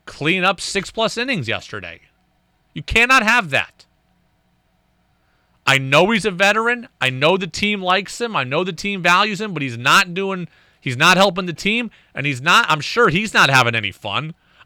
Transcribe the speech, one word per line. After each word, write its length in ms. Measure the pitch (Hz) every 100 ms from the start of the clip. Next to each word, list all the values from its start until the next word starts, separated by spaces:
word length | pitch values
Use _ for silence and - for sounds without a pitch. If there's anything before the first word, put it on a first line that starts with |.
| -
clean 380 | - 143 185
up 160 | 180 190
six-plus 580 | - 196 185 - 220 214
innings 300 | 254 220 110
yesterday. 540 | 101 - 104 87 85 _ _ _ _ _ _ _
You 100 | 165
cannot 400 | - 226 240 262
have 260 | 214 240 175
that. 340 | 131 85 _ _ _ _ _ _ _ _ _ _ _ _ _ _ _ _ _ _ _ -
I 120 | 135
know 320 | 131 143 185
he's 140 | 226 208
a 60 |
veteran. 560 | 175 196 208 226 240 233 _
I 80 | 131
know 280 | 127 151 185
the 100 | 190
team 340 | - 208 208
likes 400 | 185 185 180 -
him. 140 | 233 180
I 80 |
know 200 | 127 151
the 100 | 185
team 280 | 165 202 196
values 400 | 170 180 214 190
him, 120 | 214
but 100 | 156
he's 140 | 135 117
not 360 | 127 175 190
doing, 340 | 175 196 185 175 _ _ _
he's 180 | 139 123
not 200 | 165 185
helping 300 | 196 180 180
the 60 |
team, 360 | 160 196 226 233 - _
and 120 | - 143
he's 160 | 127
not, 240 | 151 208 233
I'm 120 | 156
sure 280 | - - 226
he's 240 | 160 220
not 160 | 233 156
having 240 | 135 117
any 180 | 117 101
fun. 440 | - 104 104 156 - _ _